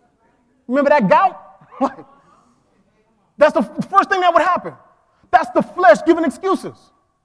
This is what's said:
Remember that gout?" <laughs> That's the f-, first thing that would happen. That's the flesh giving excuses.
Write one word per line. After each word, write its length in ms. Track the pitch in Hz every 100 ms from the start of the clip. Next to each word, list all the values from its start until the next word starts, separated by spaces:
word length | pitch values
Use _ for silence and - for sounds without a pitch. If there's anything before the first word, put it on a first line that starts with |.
| _ _ _ _ _ _ -
Remember 220 | 269 277
that 180 | 294 190
gout?" 280 | 311 381 - - - _ -
<laughs> 260 | 269 - - _ _ _ _ _ _ _ _ _ _ _ _ -
That's 180 | 294
the 60 | 330
f-, 300 | - - -
first 180 | 392 349
thing 100 | 381
that 120 | 359
would 100 | 339
happen. 320 | 349 349 - - _ _ _ _ -
That's 180 | - -
the 120 | 311
flesh 360 | - - 370 302 320
giving 180 | 330
excuses. 680 | 320 - 381 370 175 - _ _ _ _